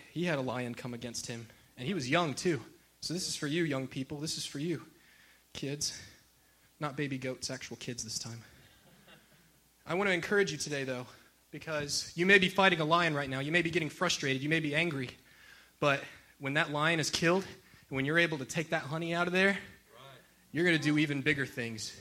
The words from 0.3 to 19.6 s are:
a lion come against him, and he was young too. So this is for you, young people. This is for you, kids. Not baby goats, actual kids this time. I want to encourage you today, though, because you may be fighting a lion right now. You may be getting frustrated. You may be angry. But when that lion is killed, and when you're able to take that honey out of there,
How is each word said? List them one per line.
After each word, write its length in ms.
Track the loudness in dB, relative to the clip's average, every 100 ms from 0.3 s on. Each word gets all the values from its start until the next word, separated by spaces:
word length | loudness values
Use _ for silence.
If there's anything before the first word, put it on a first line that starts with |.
| 0
a 20 |
lion 320 | 0 -2 -4
come 220 | -6 -10 -10
against 320 | -10 -10 -10
him, 200 | -10 -12 -20 _ -10
and 80 | -4
he 80 |
was 160 | -4 0
young 240 | 2 2
too. 280 | 0 0 0 -4 -20 _ -12
So 120 | -8
this 140 | -6 -4
is 80 | -4
for 100 | -2
you, 180 | 0
young 220 | 0 -2 -4
people. 340 | -6 -8 -6
This 180 | -6 -6
is 80 | -6
for 120 | -6
you, 240 | -4 -4 -8 _ _ -20 -20 -20 _
kids. 400 | -10 -6 -4 -4 -6 -16 -20 _ _ _ _ _ -6
Not 160 | -6 -4
baby 240 | -4 -4
goats, 320 | -6 -6 -8
actual 260 | -8 -10 -10
kids 260 | -10 -8
this 140 | -8 -8
time. 240 | -8 -12 -16 -20 -20 -20 -20 -20 -20 -20 _ _ _ _ _ _ -4
I 80 |
want 160 | 0 2
to 40 |
encourage 380 | 2 2 2 2
you 60 | 0
today, 260 | -4 -4
though, 220 | -4 -6 -8 -16 -20 _ _
because 600 | -14 -6 -4 -2 -4 -4 0
you 100 | 8
may 140 | 8
be 100 | 8
fighting 300 | 6 6 6
a 60 | 4
lion 280 | 6 4
right 160 | 2 -2
now. 100 | -4
You 120 | 0
may 100 | 0
be 80 | 2
getting 200 | 0 -2
frustrated. 520 | -2 -2 0 0 0
You 80 | 0
may 120 | 0
be 120 | 0
angry. 380 | 0 0 -2 -6 -10 -20 -20 -20 -20 -18 0
But 220 | 2 2 -2 -16 -20 -8
when 160 | -2 0
that 160 | 2
lion 280 | 2 2 4
is 120 | 2
killed, 340 | 2 4 4 0 -14 -20 -20 -8
and 60 | -2
when 80 |
you're 160 | 2 4
able 200 | 2 0
to 60 | -4
take 260 | -4 -2
that 120 | -2
honey 300 | -2 -4 -2
out 140 | -2 0
of 60 |
there, 260 | 4 4 2